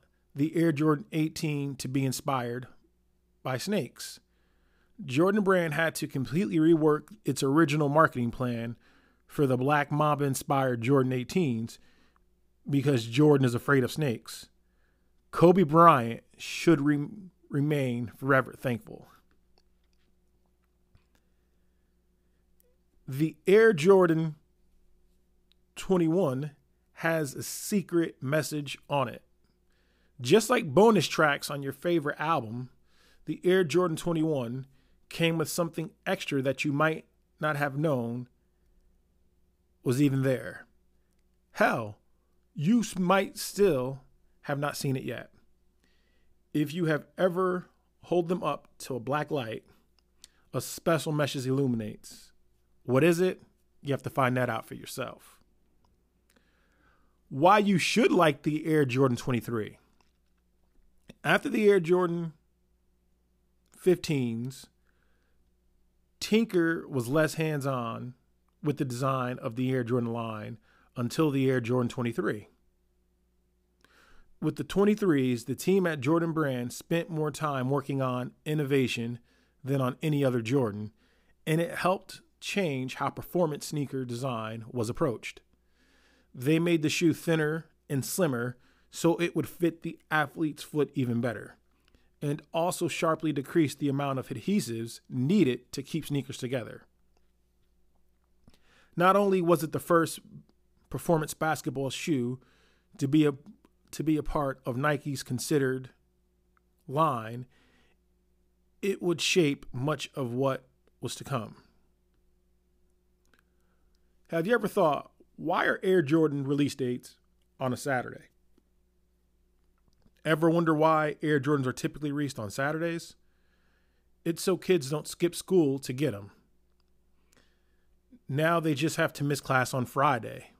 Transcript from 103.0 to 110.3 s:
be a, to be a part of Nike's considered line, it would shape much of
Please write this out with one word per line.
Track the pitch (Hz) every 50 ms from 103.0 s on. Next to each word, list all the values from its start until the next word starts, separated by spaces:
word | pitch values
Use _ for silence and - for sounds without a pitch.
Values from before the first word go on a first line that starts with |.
| 143 135
be | 139 156 151
a, | 147 143 135 - - - _ _ _ _ _ _ _ -
to | - 151
be | 151 156 151
a | 147
part | - - 156 147 135 131 - _
of | 147 123
Nike's | 120 143 151 151 135 - 151 139 131 -
considered | - 131 120 - - 165 147 135 127 131 131 131 131 _ _ _ _ _ _ _ _ _ _ _ _ _ _ _ _ _ _ _
line, | - 131 147 160 156 135 117 110 110 120 123 127 _ _ _ _ _ _ _ _ _ _ _ _ _ _ _ _ _ _ _ _ _ _ _ _ _ _ _ -
it | 196 202 - -
would | 180 170 - -
shape | - - 190 165 143 139 - - - -
much | 127 123 147 151 - - - _
of | 156 135 120